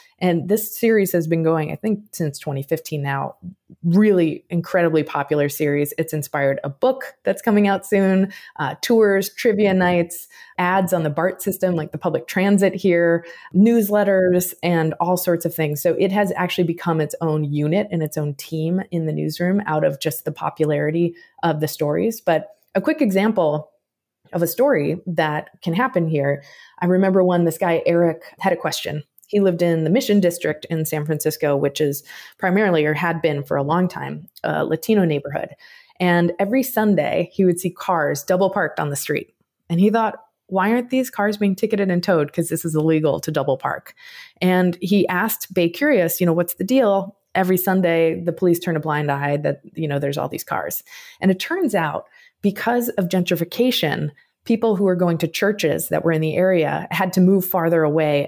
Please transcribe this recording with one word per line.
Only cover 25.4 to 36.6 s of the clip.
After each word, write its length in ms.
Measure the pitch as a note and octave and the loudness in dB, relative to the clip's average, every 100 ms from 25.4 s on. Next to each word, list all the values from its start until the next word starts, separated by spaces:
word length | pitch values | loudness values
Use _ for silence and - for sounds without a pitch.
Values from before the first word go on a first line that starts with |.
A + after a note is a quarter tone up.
| - _ | -6 _
can 140 | - | -4
happen 340 | E3+ C4 F#3+ D#3+ | 0 0 0 0
here. 340 | D3+ C#3 C#3+ - - - - | 0 0 -2 -6 -20 -20 -4
I 80 | F3+ | 2
remember 360 | F#3 F#3+ F#3+ | 4 4 4
when 220 | F3+ F3 | 4 4
this 140 | E3+ E3 | 2 0
guy, 240 | F3+ E3 | 0 0
Eric, 380 | - E3+ E3+ E3 - - | 2 2 2 0 -8 -6
had 160 | F#3+ | -2
a 20 | E3+ | -2
question. 460 | D#3 - - D3+ - _ _ | -2 -6 -6 -8 -10 _ _
He 140 | G#3 | 2
lived 200 | G3 E3+ | 2 2
in 240 | E3+ E3 | 2 2
the 60 | D#3+ | 2
Mission 300 | A3+ - G3+ | 2 2 2
District 440 | F3 E3+ D#3 D3+ - | 2 0 -4 -4 -6
in 160 | E3 D#3 | -4 -4
San 180 | D#3 | -4
Francisco, 500 | D3 D3+ D#3 - D3+ | -2 -2 -2 -2 0
which 280 | C#3 C#3 - | 0 0 0
is 200 | D3 C#3+ - - - - | -2 -2 -10 -20 -20 -6
primarily, 480 | F#3+ F#3+ G#3 E3 D3+ | 0 2 2 2 2
or 80 | |
had 260 | D3+ E3+ E3 | 0 -2 0
been 240 | D#3+ C#3+ | -2 -2
for 140 | C#3 D3 | -2 -2
a 40 | |
long 260 | C#3+ E3+ F3+ | 0 0 0
time, 380 | - C#3 D3+ - - | -2 -10 -12 -16 -10
a 220 | - D#3 | -4 -2
Latino 400 | D3+ D#3+ - G#3+ | -2 -2 0 2
neighborhood. 460 | E3+ D3 C#3 C#3 - - - - _ - | 2 0 -4 -8 -10 -14 -20 -20 _ -4
And 320 | F3+ F3 F3 - | 2 2 2 0
every 240 | G3 C4 | 0 0